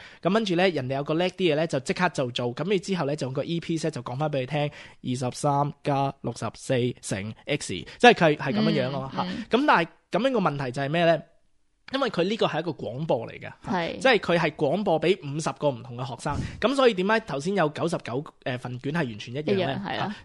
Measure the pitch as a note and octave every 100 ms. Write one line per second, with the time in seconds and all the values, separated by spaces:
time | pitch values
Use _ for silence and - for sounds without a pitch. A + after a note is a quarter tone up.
0 | - - E3 G#3 A3 E3+ F#3+ D3+ B2+ C3+
1 | C#3+ D#3 F3+ - F#3 D3 E3 C#3+ - D3
2 | F3+ - B2+ B2 B2 A#2+ D#3+ G3+ F#3 F#3
3 | C#3 - C3 C3 C3 E3+ - E3 D#3+ C#3
4 | A#2+ B2 D3+ D3 B2+ D3+ D3 - - -
5 | B2+ B2 B2+ - D3 C#3+ C#3+ - - C#3
6 | C#3 - - A#2 A2 - - C3 B2 A#2+
7 | - A2 G2+ - - C#3+ - F#2 - -
8 | A#3+ A3 E3+ D3+ - C#3 - D#3+ B2+ C#3
9 | C3+ - F3+ G3+ A3 A#3+ D4+ A#3 E3+ -
10 | _ A#3 B3+ B3 F3 C#3+ C3+ B2 C#3 E3
11 | E3+ D#3+ - _ _ _ _ _ - C4+
12 | C4 - F3 A3 F#3 D3 E3+ C3+ G2+ A#2+
13 | D#3+ C#3 A2+ - - - - F3+ E3 -
14 | C4 A3+ - F3 D#3+ D3+ D3 F3 F#3+ D#3+
15 | D#3+ G3+ C#3+ C#3+ D3 C3 D3 A#2+ A#2 A#2+
16 | B2+ A#2+ D#3 C#3+ - - G#3 C4+ C4 G3
17 | F#3 A3+ A3 C#3+ D#3 G3+ D#3 D3+ D#3 E3+
18 | - B2+ D#3 - - B2 C3 B2 C3 E3
19 | C#3 G#2+ A2+ B2+ E3 G3 F3 C#3 G3+ G#2+
20 | - G#3+